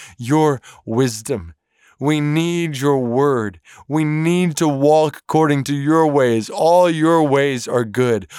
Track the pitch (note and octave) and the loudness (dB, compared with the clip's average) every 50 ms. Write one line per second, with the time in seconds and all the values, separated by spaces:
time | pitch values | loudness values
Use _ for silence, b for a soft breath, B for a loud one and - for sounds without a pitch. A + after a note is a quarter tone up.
0 | B B B B A#2+ A#2 D3 D#3 D#3 D3+ C#3 A#2 B B B B B A2 A2+ B2 | B B B B -4 0 0 2 2 2 0 -2 B B B B B -6 -2 0
1 | C3+ B2 A2 G#2+ G#2+ - C3 G2+ E2+ E2 - _ _ b b b b b b b | 0 -2 -2 -6 -8 -8 -8 -8 -8 -12 -20 _ _ b b b b b b b
2 | C3 D3 D#3 D3+ D3 D3 D3+ D#3+ E3 E3+ F3 E3+ E3+ D#3+ C#3+ B2+ C#3 C#3+ C#3+ C3+ | -2 -2 0 0 0 0 0 0 0 -2 -2 -2 -4 -4 -4 -2 0 0 0 0
3 | B2+ A#2 A#2 C3 C#3+ C#3+ C3+ A#2+ G#2+ G2+ F2+ - B B B B B B C#3+ D#3 | 0 -2 0 0 0 0 0 -2 -4 -6 -8 -12 B B B B B B -4 -2
4 | D#3 D3+ D3+ D#3 D#3+ E3 F3 F3+ F3+ F3 D3 - E3+ D3+ C#3+ C3+ C#3 D3 D#3 D#3 | -2 -2 -2 -2 0 0 0 0 0 -2 -2 -2 -2 -2 0 2 2 4 4 4
5 | D#3 D3 - - _ - - D#3+ D#3+ D3+ D3 C#3 C3 C#3 C#3+ C#3+ C#3 D3+ D#3+ D#3+ | 2 0 -2 -8 _ -2 0 2 2 2 2 0 -2 -4 -4 -4 0 0 2 2
6 | D#3+ D#3 C#3+ C#3+ C3 A#2+ A#2 A2+ G#2 - - - D3+ E3 F3 F3+ F3+ F3 E3 D#3 | 2 4 2 2 2 2 2 0 -2 -4 -4 0 2 2 4 4 4 2 2 0
7 | D#3 D#3+ E3+ E3 D#3 C#3+ C3+ C#3 C#3 C#3+ C3 B2 - - - B2 A#2+ G#2+ G2+ B2+ | 2 2 2 2 2 2 2 2 0 0 -2 -4 -6 -4 -2 -2 -2 -2 -2 -2
8 | B2+ B2 A2+ G2+ F2+ - B | 0 0 0 -2 -4 -8 B